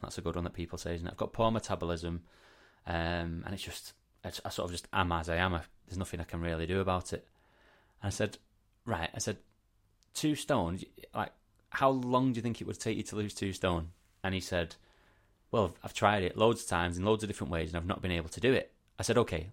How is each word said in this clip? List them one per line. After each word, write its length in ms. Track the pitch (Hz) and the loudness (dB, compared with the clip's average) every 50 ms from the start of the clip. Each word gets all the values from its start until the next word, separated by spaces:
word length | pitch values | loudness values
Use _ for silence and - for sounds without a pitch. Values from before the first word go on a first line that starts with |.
That's 160 | - - - - | -10 -10 -10 -4
a 40 | |
good 120 | 85 85 82 | -4 -2 -2
one 80 | 87 87 | -2 -2
that 80 | 87 | -4
people 260 | - - 85 - - 82 | -4 -6 -6 -6 -8 -6
say, 160 | - 85 85 | -6 -4 -4
isn't 120 | 82 85 | -4 -4
it? 40 | 87 | -6
"I've 60 | - | -4
got 160 | - - - | -4 -4 -4
poor 180 | - - 113 113 | 0 2 4 4
metabolism, 720 | 113 107 - - 98 87 87 85 85 82 85 85 85 85 - - - - - - - - - - _ _ _ | 4 2 0 -2 -2 -2 0 -2 -2 -2 -2 -4 -4 -6 -6 -12 -18 -20 -20 -20 -20 -20 -20 -20 _ _ _
um, 560 | 85 85 85 82 85 87 85 85 85 82 85 - | -4 -2 0 0 0 0 -2 -2 -4 -4 -6 -6
and 60 | - | -6
it's 100 | 98 98 | -8 -8
just, 300 | - 90 - - - - - _ _ _ _ _ - | -8 -8 -10 -10 -12 -16 -18 _ _ _ _ _ -12
I, 40 | 90 - - - | -10 -10 -8 -8
I 60 | - | -6
sort 160 | - - 85 | -4 -4 -4
of 60 | 87 | -2
just 160 | 87 85 - - | -4 -6 -8 -2
am 180 | - 101 92 85 | 0 0 2 2
as 180 | 85 82 80 85 | 2 0 0 0
I 80 | 82 | 2
am. 180 | 85 92 92 87 | 2 2 2 2
I, 80 | 82 78 - - _ _ | 0 -4 -8 -14 _ _
there's 120 | - 87 92 | -10 -6 -6
nothing 220 | 92 - - 85 | -4 -4 -6 -6
I 40 | 82 | -6
can 160 | - - 85 | -6 -4 -2
really 260 | 85 85 82 80 82 | -2 -2 -2 -2 0
do 140 | 82 92 98 | 0 0 0
about 320 | 95 95 92 90 - - | 2 2 0 -2 -2 -4
it." 140 | - - - _ _ _ _ _ _ _ _ _ _ _ _ _ _ _ | -8 -8 -8 _ _ _ _ _ _ _ _ _ _ _ _ _ _ _
And 60 | - 101 | -4 -2
I 20 | |
said, 280 | 95 - 107 104 - - _ _ _ _ _ _ _ _ _ | 0 0 0 -2 -2 -8 _ _ _ _ _ _ _ _ _
"Right," 260 | 117 110 82 85 - - | -4 -2 -2 -2 -4 -4
I 40 | - | -4
said, 200 | - 113 101 - - _ _ _ _ _ _ _ _ _ _ _ _ _ - | -4 -4 -4 -6 -10 _ _ _ _ _ _ _ _ _ _ _ _ _ -6
"two 220 | - - 151 151 | -2 0 0 0
stone, 440 | 143 - - 147 117 87 82 90 95 - - _ - - - | 0 0 0 2 2 2 0 -2 -4 -8 -12 _ -20 -18 -8
like, 200 | - 117 101 - - _ _ _ _ _ _ _ | -6 -6 -6 -6 -8 _ _ _ _ _ _ _
how 200 | - - 139 135 | -2 2 4 4
long 420 | 135 131 123 123 127 127 131 131 | 4 4 2 2 4 4 4 4
do 60 | 120 113 | 2 2
you 40 | |
think 180 | 110 120 110 - | 0 -2 -2 -4
it 60 | - | -4
would 120 | - 98 - | -6 -6 -2
take 180 | - 113 107 | -2 -2 0
you 80 | 101 104 | 0 -2
to 120 | - - | -4 -2
lose 180 | 107 104 104 - | -2 -2 -2 -2
two 180 | - 101 98 | -2 -2 -2
stone?" 380 | 92 - - 92 87 82 80 85 - _ _ _ _ _ - | 0 2 2 2 2 2 0 -4 -10 _ _ _ _ _ -2
And 100 | 95 95 | -2 0
he 60 | 92 | -2
said, 340 | - - 92 87 85 80 - - - _ _ _ _ _ _ _ _ _ _ _ _ _ | -2 0 0 0 0 -2 -6 -12 -20 _ _ _ _ _ _ _ _ _ _ _ _ _
"Well, 240 | - 117 101 82 - - - | 2 2 2 2 0 -6 -12
I've 100 | 101 - | -10 -2
tried 300 | - 113 101 104 101 92 | 2 4 4 4 4 2
it 120 | - - | 0 4
loads 260 | 104 107 117 113 107 | 6 6 6 6 4
of 60 | - - | 0 0
times 300 | 92 85 87 87 85 90 | 2 2 2 2 0 2
in 60 | 92 | 4
loads 180 | 107 110 104 | 4 4 4
of 60 | 110 101 | 2 -2
different 240 | 107 - - 67 | -4 -4 -4 -2
ways, 160 | 85 82 80 82 | 0 0 0 0
and 80 | 82 | -2
I've 100 | 85 85 | -2 -2
not 160 | 92 98 - | -2 -2 -2
been 80 | - 92 | -2 0
able 200 | 87 85 80 80 | 0 0 -2 -4
to 100 | - - | -2 2
do 120 | 95 127 | 4 4
it." 200 | 131 98 - - _ _ _ _ _ | 4 4 2 -2 _ _ _ _ _
I 60 | - | -2
said, 160 | - - 110 120 | 0 4 4 4
"Okay, 320 | 110 - - 80 80 98 | 4 4 2 -2 -4 -6